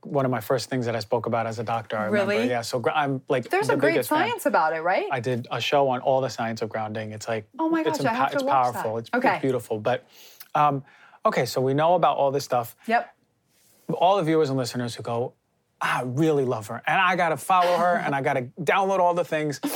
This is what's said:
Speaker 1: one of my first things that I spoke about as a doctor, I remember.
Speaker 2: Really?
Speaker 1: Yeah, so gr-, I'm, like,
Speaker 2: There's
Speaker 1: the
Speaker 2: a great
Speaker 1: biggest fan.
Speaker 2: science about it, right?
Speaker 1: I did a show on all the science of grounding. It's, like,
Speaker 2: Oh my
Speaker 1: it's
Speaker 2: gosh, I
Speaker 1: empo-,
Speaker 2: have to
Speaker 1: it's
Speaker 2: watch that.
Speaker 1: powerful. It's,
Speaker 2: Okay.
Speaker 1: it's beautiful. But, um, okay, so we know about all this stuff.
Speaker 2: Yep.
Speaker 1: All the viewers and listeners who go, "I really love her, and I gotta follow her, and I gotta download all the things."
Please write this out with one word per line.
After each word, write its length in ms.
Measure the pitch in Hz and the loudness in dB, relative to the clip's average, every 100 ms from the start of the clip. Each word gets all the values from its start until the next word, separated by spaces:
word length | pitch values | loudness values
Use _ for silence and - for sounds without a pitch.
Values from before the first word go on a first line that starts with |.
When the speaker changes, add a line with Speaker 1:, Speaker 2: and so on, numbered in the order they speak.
| - | -6
Speaker 1:
one 200 | 143 131 | -2 0
of 60 | |
my 80 | 123 | -2
first 280 | 107 135 - | -2 -2 -2
things 160 | 131 120 | -4 -2
that 100 | 113 | -4
I 40 | |
spoke 260 | 104 120 107 | -2 -4 -2
about 220 | 117 113 | -2 -2
as 100 | 113 | -6
a 60 | |
doctor, 340 | 113 117 107 110 | -4 -6 -4 -6
I 80 | 107 | -2
remember. 280 | 202 196 | 0 0
Speaker 2:
Really? 160 | 208 247 | 0 0
Speaker 1:
Yeah, 120 | 120 | -2
so 160 | 117 127 | -4 -4
gr-, 140 | 113 | -2
I'm, 280 | 156 143 135 - | 0 -2 -2 -2
like, 200 | 135 117 | -2 0
Speaker 2:
There's 180 | 370 415 | 0 0
Speaker 1:
the 60 | |
Speaker 2:
a 40 | 381 | 2
great 160 | 285 | 2
Speaker 1:
biggest 160 | 330 - | 2 2
fan. 100 | 311 370 | 0 0
Speaker 2:
science 160 | 466 285 | -2 0
about 280 | 202 156 | 2 2
it, 80 | 160 | 0
right? 260 | 165 202 403 | 0 0 0
Speaker 1:
I 80 | 131 | -4
did 280 | 120 123 127 | -2 -4 -4
a 100 | 127 | -6
show 300 | 110 147 139 | 2 4 4
on 120 | 123 | 2
all 200 | 143 131 | 2 2
the 80 | 131 | 0
science 320 | - 117 113 | -4 -6 -4
of 80 | 110 | -6
grounding. 440 | 110 107 110 110 | -4 -6 -6 -8
It's, 140 | 107 - | -10 -6
like, 200 | 113 104 - | -6 -6 -4
Speaker 2:
Oh 120 | 320 | -2
my 120 | 330 | 0
Speaker 1:
it's 160 | 311 302 | 0 0
Speaker 2:
gosh, 80 | 262 | 0
I 40 | |
Speaker 1:
empo-, 60 | 233 | 0
Speaker 2:
have 140 | 269 | 0
to 60 | 285 | 0
Speaker 1:
it's 80 | |
Speaker 2:
watch 300 | 269 135 123 | 0 2 2
that. 0 | |
Speaker 1:
powerful. 240 | 120 123 113 | 0 -4 -4
It's, 100 | 117 | -4
Speaker 2:
Okay. 220 | 247 247 | -2 0
Speaker 1:
it's 80 | 175 | 0
beautiful. 380 | 135 123 113 107 | 0 -2 -4 -4
But, 260 | 110 127 - - - - - | -2 -2 -4 -20 -20 -20 -4
um, 300 | 151 147 139 - - - - 220 | 2 2 2 -4 -18 -20 -4 0
okay, 220 | 214 123 | 0 0
so 140 | - | 0
we 120 | 131 | 0
know 220 | 139 160 180 | 2 4 4
about 220 | 165 143 | 2 2
all 120 | 139 | 0
this 160 | 139 139 | 0 -2
stuff. 300 | 123 117 - - | -2 -2 -8 -2
Speaker 2:
Yep. 260 | 233 240 _ _ _ _ _ _ _ - | -2 -2 _ _ _ _ _ _ _ -8
Speaker 1:
All 240 | - 170 202 | 2 4 4
the 60 | |
viewers 260 | 156 160 151 | 2 2 2
and 80 | 135 | 0
listeners 380 | 120 123 120 - | -4 -4 -6 -8
who 60 | |
go, 300 | 120 117 113 - _ _ _ _ | -6 -4 -6 -10 _ _ _ _
"I 220 | - - | -4 -2
really 400 | 127 123 160 143 | -2 0 2 4
love 240 | 127 120 104 | 2 -2 -6
her, 140 | 120 - | -6 -2
and 120 | 165 | 2
I 160 | 185 180 | 2 2
gotta 220 | 170 147 | 0 0
follow 400 | - 185 175 175 | 2 4 4 4
her, 180 | 175 170 | 4 2
and 200 | - 139 | 0 -2
I 60 | |
gotta 260 | 135 139 123 - | 2 2 0 -4
download 380 | 147 185 196 190 | 0 2 2 4
all 140 | 175 | 4
the 100 | 175 | 2
things." 380 | 170 160 151 139 285 | 0 -2 -2 -4 -6